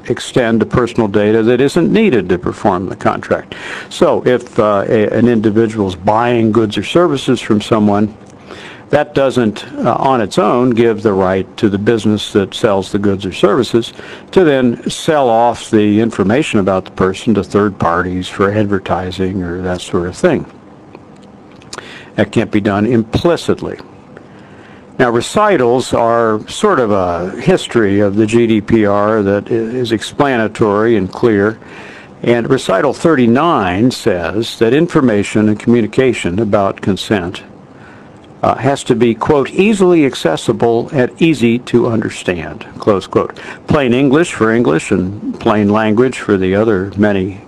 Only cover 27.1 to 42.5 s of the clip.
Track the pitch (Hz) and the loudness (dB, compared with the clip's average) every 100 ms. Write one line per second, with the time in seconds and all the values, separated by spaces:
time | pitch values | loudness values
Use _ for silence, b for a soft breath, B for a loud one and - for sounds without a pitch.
27.1 | 87 185 - - 185 - 117 101 101 104 | -4 -6 -4 0 0 0 0 2 2 2
28.1 | 101 107 117 113 110 101 113 104 101 104 | 2 2 2 4 2 2 2 2 2 2
29.1 | 113 98 101 - 117 113 127 117 107 - | 2 0 -2 -2 -4 -4 -6 -2 -4 -4
30.1 | - 143 123 107 - 110 101 113 110 92 | -2 0 2 -2 0 0 2 2 2 0
31.1 | - 120 101 104 113 B B B B B | 0 2 2 0 -2 B B B B B
32.1 | - - 120 - 131 - 190 147 - 170 | -6 0 0 0 -2 0 0 0 0 0
33.1 | 151 117 123 170 147 92 90 127 - 117 | 4 4 4 2 2 0 0 0 0 -2
34.1 | 90 82 90 - - 113 139 170 160 127 | -2 -2 -4 -6 0 2 2 2 2 2
35.1 | 104 98 113 107 104 - 120 104 - 131 | 0 0 0 0 0 2 2 2 0 0
36.1 | 107 90 90 110 104 98 - - 92 - | 0 -4 -2 0 0 0 -2 -4 -4 -2
37.1 | 104 117 - - - - B B B B | -2 -2 -10 -18 -20 -20 B B B B
38.1 | B - - 101 - 123 139 - 117 120 | B -20 -4 -2 0 -2 -2 -2 2 2
39.1 | 110 - 151 127 - 202 202 185 170 139 | 0 2 2 2 0 2 4 4 4 2
40.1 | - 165 151 - 104 117 117 123 147 123 | 0 -2 -2 -2 0 2 0 0 -2 -2
41.1 | - 165 135 117 120 - 120 120 113 104 | 2 0 2 2 0 0 0 2 -2 -4
42.1 | - - 87 76 | -6 -6 -6 -8